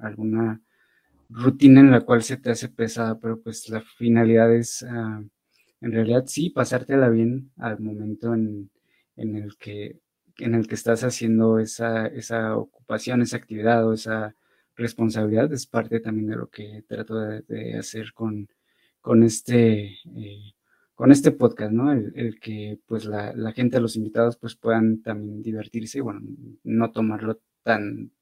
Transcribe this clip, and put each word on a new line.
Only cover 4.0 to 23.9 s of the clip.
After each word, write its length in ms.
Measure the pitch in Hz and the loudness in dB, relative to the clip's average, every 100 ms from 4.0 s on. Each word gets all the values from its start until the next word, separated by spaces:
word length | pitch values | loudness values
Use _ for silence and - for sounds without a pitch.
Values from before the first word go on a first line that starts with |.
| 120 117 113 113 117 | 2 4 6 6 6
es, 300 | 117 117 - 123 | 4 0 -8 -10
ah, 340 | 120 110 107 104 _ _ _ _ _ | -8 -8 -10 -16 _ _ _ _ _
en 120 | 117 | -4
realidad, 320 | 113 110 123 131 | -2 2 0 0
sí, 240 | - 170 | -4 -2
pasártela 580 | - 120 127 - 135 123 | -2 -2 -4 0 2 4
bien 420 | 113 117 131 131 - | 4 2 -2 -10 -12
al 220 | 117 107 | -10 -8
momento 540 | 110 104 107 107 117 | -10 -10 -10 -8 -4
en, 360 | 113 110 104 98 _ _ _ _ - | -2 -4 -6 -14 _ _ _ _ -12
en 200 | 110 107 | -10 -8
el 200 | 104 - | -10 -14
que, 400 | 107 104 104 - _ _ _ - | -14 -14 -14 -16 _ _ _ -8
en 160 | 117 | -2
el 120 | 117 113 | -2 -2
que 60 | 107 | -4
estás 280 | 117 113 | -2 0
haciendo 540 | 123 - 113 110 110 110 | -2 -2 0 2 4 2
esa, 480 | 110 - 117 113 110 | -2 -4 -4 -2 -4
esa 480 | 113 110 117 110 110 | -8 -6 -4 -2 -4
ocupación, 680 | 107 _ - 110 120 123 | -6 _ -8 -6 -2 0
esa 140 | 117 120 | 0 -4
actividad 480 | - 110 113 117 113 | -10 -2 2 2 2
o 40 | |
esa 400 | 110 113 110 107 - _ _ _ - | -2 -4 -6 -6 -12 _ _ _ -8
responsabilidad. 760 | 117 - 113 110 107 110 147 | -8 -2 -2 0 0 0 0
Es 140 | 135 - | -2 -4
parte 340 | 117 113 113 | -4 -2 -4
también 280 | 113 110 107 | -4 -6 -4
de 80 | 117 | -8
lo 120 | 117 | -10
que 340 | 107 104 107 - | -14 -16 -18 -12
trato 280 | 113 110 110 | -12 -8 -6
de, 220 | 107 110 | -6 -10
de 360 | - 113 117 110 | -10 -10 -8 -10
hacer 340 | 110 113 110 | -10 -12 -14
con, 340 | - 113 107 101 _ _ _ _ _ | -8 -8 -6 -12 _ _ _ _ _
con 220 | 117 113 | 2 4
este, 760 | 113 113 - 120 113 107 101 - - 113 | 6 2 0 4 4 2 -4 -16 -18 -16
eh, 380 | 104 101 104 _ _ _ _ | -14 -16 -20 _ _ _ _
con 180 | - 127 | 2 6
este 200 | 139 - | 6 6
podcast, 400 | - 120 - 107 | 2 0 0 -4
¿no? 200 | 110 143 | -2 0
El, 200 | 135 104 - | -2 -4 -8
el 240 | 117 - | -8 -8
que, 380 | 113 107 104 104 _ | -12 -12 -10 -14 _
pues, 180 | 113 | -8
la, 280 | 107 107 104 | -6 -8 -8
la 180 | 117 110 | -8 -8
gente, 280 | 127 123 123 | -2 0 0
los 160 | 117 | -2